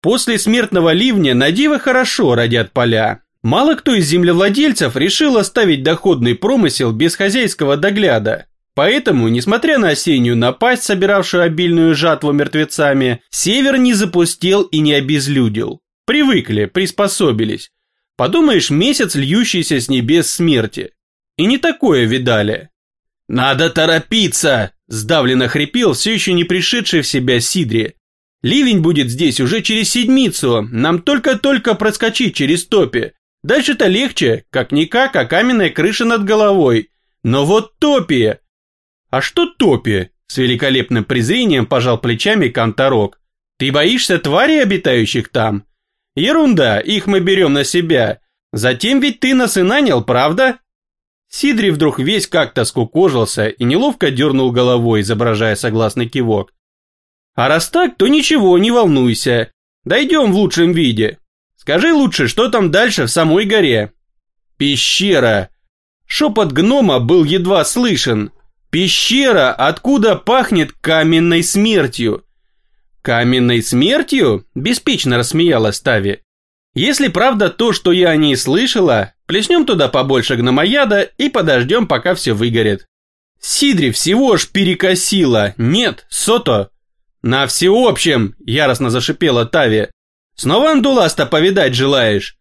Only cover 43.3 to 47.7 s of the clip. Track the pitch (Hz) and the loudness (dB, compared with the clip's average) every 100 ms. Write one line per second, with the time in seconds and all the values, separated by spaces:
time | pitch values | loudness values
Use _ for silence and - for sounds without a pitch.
43.3 | _ _ _ 131 143 160 247 - 180 147 | _ _ _ -2 0 0 0 0 -2 0
44.3 | 156 269 311 233 190 165 123 110 127 104 | 0 2 2 2 0 0 0 0 -2 -4
45.3 | 127 110 101 - _ _ _ _ - 196 | -2 -2 -4 -10 _ _ _ _ -4 0
46.3 | 320 302 190 127 104 - 208 196 196 180 | 2 2 2 2 0 -2 -4 0 0 2
47.3 | 190 170 139 139 | 2 2 0 0